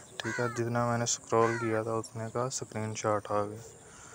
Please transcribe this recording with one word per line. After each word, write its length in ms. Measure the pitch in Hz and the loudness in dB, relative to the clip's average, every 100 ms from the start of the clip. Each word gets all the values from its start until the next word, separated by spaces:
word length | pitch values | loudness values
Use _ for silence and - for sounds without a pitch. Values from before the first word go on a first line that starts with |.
| - | -16
ठीक 260 | - 117 113 | -8 -4 0
है, 140 | 120 | 0
जितना 320 | 117 117 120 120 | 0 0 2 2
मैंने 180 | 117 120 | 2 2
scroll 500 | - - 113 113 117 | -2 2 6 6 4
किया 240 | 117 110 | 2 0
था 140 | 110 113 | 0 -2
उतने 300 | 110 113 113 | -2 -6 -4
का 180 | 120 127 | -2 -2
स्क्रीनशॉट 800 | - - 110 107 110 110 107 - | -2 -4 -4 -4 0 2 2 2
आ 100 | 104 | 0
गया। 360 | 104 110 - - - - - | 0 -2 -12 -16 -18 -18 -18